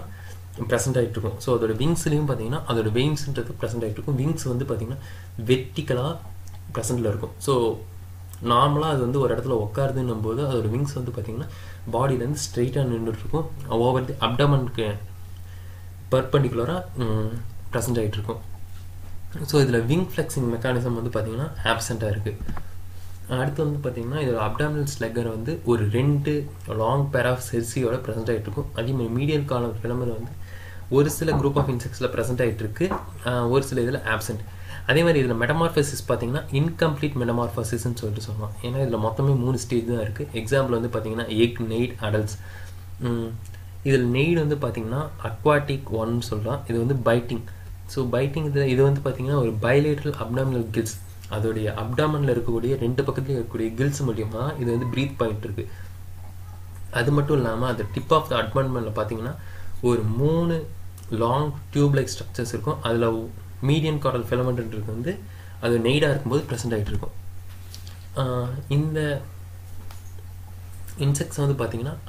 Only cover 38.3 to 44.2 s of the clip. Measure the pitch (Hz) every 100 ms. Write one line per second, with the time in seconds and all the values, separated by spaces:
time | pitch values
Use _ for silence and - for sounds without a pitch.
38.3 | 107 104 - 120 131 131 113 113 113 139
39.3 | 135 123 123 - 120 113 117 104 - 147
40.3 | 117 110 135 127 117 120 113 110 113 113
41.3 | 110 117 117 113 113 123 - 107 107 104
42.3 | - - - - - - - 123 117 113
43.3 | 117 - - - - 139 131 120 127